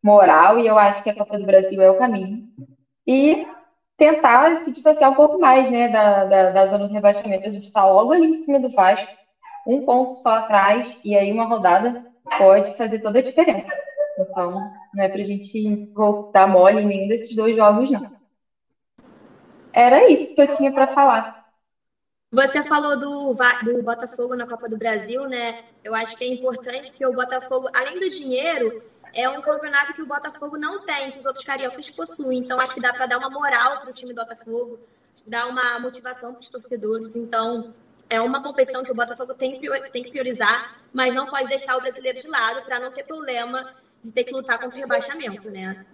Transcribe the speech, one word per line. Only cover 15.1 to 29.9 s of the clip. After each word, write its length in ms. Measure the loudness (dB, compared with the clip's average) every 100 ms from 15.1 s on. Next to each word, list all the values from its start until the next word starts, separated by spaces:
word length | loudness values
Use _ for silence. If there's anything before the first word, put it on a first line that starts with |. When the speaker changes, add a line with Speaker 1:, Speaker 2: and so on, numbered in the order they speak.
| -4
Speaker 1:
gente 640 | -8 -8 -10 -6 -4 -4 -6 -2
voltar 500 | 0 0 0 2 4
mole 360 | 6 6 4
em 40 | 0
nenhum 220 | -4 -4
desses 260 | -4 -4
dois 220 | -2 -2 4
jogos, 340 | 4 4 0
não. 220 | -2 -6 -20 _ _ _ _ _ _ _ _ _ _ _ _ _ _ _
Era 380 | 4 6 8 8
isso 260 | 6 2 2
que 60 |
eu 60 | 2
tinha 260 | 2 -2
pra 140 | 2 0
falar. 580 | 4 4 2 -4 -16 _ _ _ _ _ _ _ _ _
Speaker 2:
Você 320 | 0 0 -2
falou 360 | -2 -2 -2 -4
do 340 | -6 -8 -6
Va-, 260 | -2 -2 -2
do 180 | -4 -4
Botafogo 540 | -4 -8 -10 -10 -8 -8
na 100 | -10
Copa 220 | -12 -12
do 100 | -8
Brasil, 460 | -6 -6 -6 -10 -8
né? 360 | -8 -8 -10 _ _
Eu 120 | -10 -8
acho 220 | -8 -10
que 80 | -8
é 20 |
importante 640 | -6 -6 -8 -12 -14 -16
porque 140 | _ -6
o 80 |
Botafogo, 560 | -4 -6 -8 -6 -6 -4
além 260 | -4 -4 -6
do 100 | -8
dinheiro, 720 | -8 -8 -4 -4 -2 -4 -6 -20 _ _
é 140 | -6 -6
um 100 | -4
campeonato 540 | -4 -4 -2 -2 -4